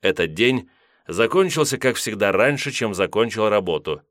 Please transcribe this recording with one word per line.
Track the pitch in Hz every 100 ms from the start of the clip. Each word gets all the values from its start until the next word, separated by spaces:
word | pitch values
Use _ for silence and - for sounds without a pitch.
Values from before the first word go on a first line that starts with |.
Этот | 95 92 87
день | 78 120 127 - _ _ _ _
закончился, | 87 113 170 185 156 151 127
как | 131 120
всегда, | - 107 101
раньше, | 95 120 143 -
чем | - 113
закончил | 92 92 104 117 107 107
работу. | 104 90 78 78 76 _